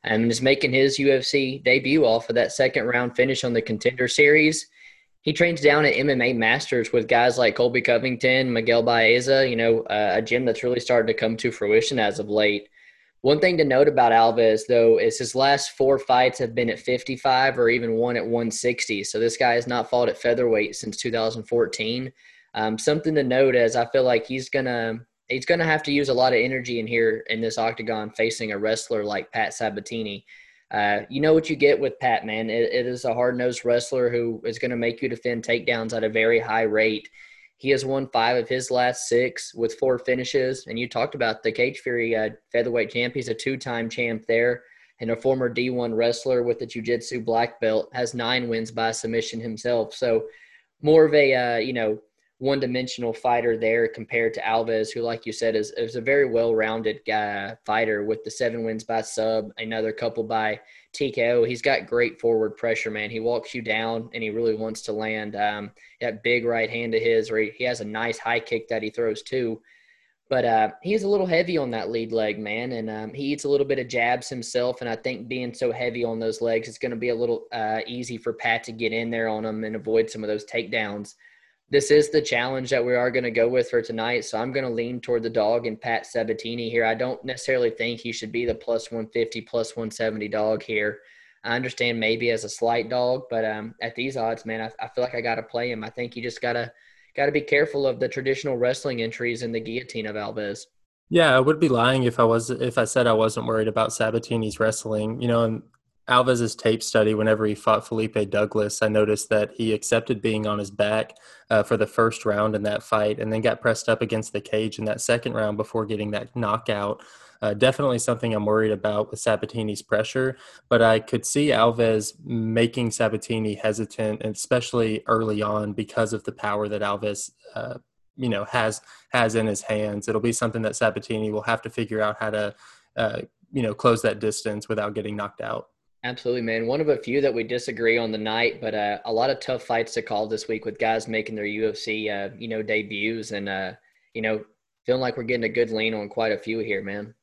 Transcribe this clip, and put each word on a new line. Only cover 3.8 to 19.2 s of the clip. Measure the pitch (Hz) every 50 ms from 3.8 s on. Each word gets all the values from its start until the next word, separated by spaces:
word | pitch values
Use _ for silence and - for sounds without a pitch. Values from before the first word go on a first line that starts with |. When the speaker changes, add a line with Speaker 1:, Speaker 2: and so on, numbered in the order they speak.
| - 123 123 127 127
Speaker 1:
Series. | 120 - - 147 147 151 156 151 156 156 151 - _ _ _ - - - _ _ _ _ _
He | _ 156
trains | 151 - 170 175 170 151
down | 139 147 143 151 151
at | 143 -
M | - 135 147
M | 135 123
A | 120 123
Masters | 127 117 113 110 120 147 - - 135 120 110 -
with | - 120 107 -
guys | 123 117 120 127 117 127
like | 123 110 104
Colby | - 123 123 120 123
Covington, | - - 120 117 123 131 123 117 - 127 127 131 131 127
Miguel | 120 113 113 117 117 117 113
Baeza, | 120 117 117 113 110 117 123 123 135 135 135 135 127
you | 120
know, | 113 117 117 113 113
uh, | 113 - 104 107 107 101 90
a | 110
gym | 113 - 120 123 131
that's | 120 110 -
really | - 123 123 120
starting | - - 127 117 110 113
to | 110 -
come | 113 110 113 113
to | - 123
fruition | 117 - 107 104 107 113 113 - 139 123
as | 110 104 101 -
of | 101 101
late. | 104 107 107 104 104 101 - _ _ _ _ - _ _ _ _ _ _
One | - 131 147 151
thing | 185 180 175
to | 156 156
note | 139 127 131 147 151
about | 135 135 120 117
Alves, | 113 113 113 117 110 120 113 110 110 110 - -
though, | 123 117 117 117 113 -
is | 104 113 110 -
his | 127 117 -
last | 127 135 139 139 139 - - - -
four | 135 135 139 135
fights | 135 - 127 127 127 127 - -
have | 131 113 113
been | 123 120 117
at | - -
fifty-five | - - 127 123 - - 131 123 - 135 127 127 131 135 123 127
or | 120 117
even | 120 123 117 113 113
one | 113 117 120 120 113
at | 85
one | 113 117 117 117 113
sixty. | - - - 123 120 - - - 110 98
So | 101 - -
this | 107